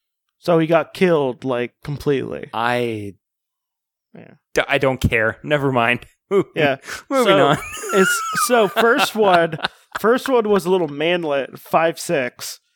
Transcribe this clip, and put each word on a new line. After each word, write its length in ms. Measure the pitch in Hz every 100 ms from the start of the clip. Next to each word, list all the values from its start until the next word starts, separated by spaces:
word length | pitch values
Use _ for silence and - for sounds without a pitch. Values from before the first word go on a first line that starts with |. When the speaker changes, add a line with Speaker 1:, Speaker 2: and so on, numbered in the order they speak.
| _ _ _ _
Speaker 1:
So 200 | - 165
he 80 | 160
got 260 | 160 143
killed, 520 | - 185 156 131 117
like, 300 | 131 123 120 _
completely. 680 | - 143 147 135 113 71 -
Speaker 2:
I 640 | 110 117 123 120 107 101 95 _ _ _ _ _ _ _ _ _
Speaker 1:
Yeah. 220 | - - 156 _
Speaker 2:
d-, 80 | 165 131
I 100 | 139
don't 220 | 135 127
care. 380 | - 117 110 -
Never 260 | 143 147 139
mind. 320 | 127 117 120 -
<laughs> 60 | _ - 196 - 160
Speaker 1:
Yeah. 220 | 143 135 - - -
Speaker 2:
Moving 180 | 269 214 -
Speaker 1:
So, 100 | 143
Speaker 2:
on. 120 | 147 - -
<laughs> 160 | -
Speaker 1:
it's, 280 | 202 1077 1077 1077 - -
so 180 | 240 196
first 480 | 233 233 285 190
one, 420 | 214 202 175 165 156 - - _ -
first 280 | 214 254 269
one 200 | 247 214
was 180 | 196 165
a 40 |
little 180 | 185 156
manlet, 680 | 143 160 180 156 139 127 -
five 400 | - 165 165 160
six. 580 | - 156 123 - - - _